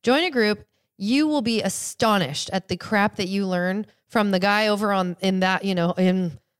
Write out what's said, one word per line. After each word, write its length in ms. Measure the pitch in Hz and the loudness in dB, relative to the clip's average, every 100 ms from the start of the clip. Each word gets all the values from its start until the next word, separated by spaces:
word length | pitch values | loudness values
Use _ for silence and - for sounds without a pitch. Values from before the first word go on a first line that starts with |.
join 200 | - 269 359 | 0 2 2
a 40 | |
group. 360 | 262 208 208 - _ _ - | 2 0 0 -6 _ _ -8
You 280 | 202 262 311 | 0 2 2
will 120 | 294 | 0
be 200 | 233 220 | 0 0
astonished 880 | 190 - - - 226 202 143 143 - | -2 -4 -8 -2 2 2 0 -4 -6
at 160 | 190 - | -6 -6
the 80 | 175 | -8
crap 400 | - 214 202 - | -2 0 0 -2
that 140 | 185 | -4
you 180 | 196 196 | -4 -2
learn 380 | 180 180 196 208 _ _ | -2 -2 -4 -6 _ _
from 220 | 226 208 | -2 0
the 80 | 185 | 2
guy 280 | 196 208 214 | 2 2 2
over 240 | 208 208 | 0 0
on, 240 | 196 180 170 | 0 -2 -2
in 180 | 196 185 | 0 0
that, 240 | 185 185 | 0 0
you 100 | 196 | 0
know, 180 | 180 170 | 0 0
in 440 | 180 185 185 175 - _ _ | 2 2 2 -2 -6 _ _